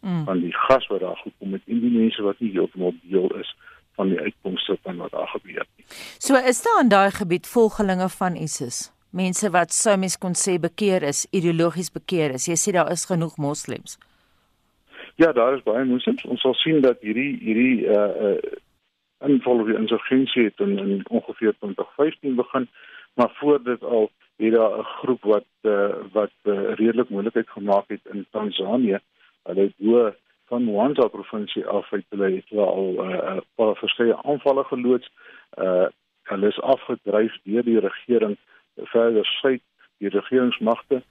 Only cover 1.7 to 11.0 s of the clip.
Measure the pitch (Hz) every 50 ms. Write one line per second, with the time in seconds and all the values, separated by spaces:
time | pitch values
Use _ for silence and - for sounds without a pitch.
1.7 | 113 120 117 123 120 117 113 113 - - 107 101 98 _ 120 110 95 92 82 -
2.7 | _ 92 92 90 85 82 _ 87 92 95 90 - - - - - - _ _ -
3.7 | - _ _ _ _ - 101 95 95 82 76 - - _ _ 98 92 90 - -
4.7 | 98 - _ 98 92 87 82 85 - - - - - - _ - - - - _
5.7 | _ _ - _ - - - - - - - - 269 262 240 254 254 - - 466
6.7 | 466 392 302 240 202 196 196 196 196 - 214 170 170 180 - - - 247 226 220
7.7 | - - 220 196 190 180 185 185 - - 196 185 175 - 156 151 - - 143 120
8.7 | - - - - _ _ _ _ - 180 185 185 185 - - 208 170 180 170 170
9.7 | - - - 226 208 190 190 190 - - - 185 180 - - - 185 175 160 170
10.7 | _ - 214 202 185 185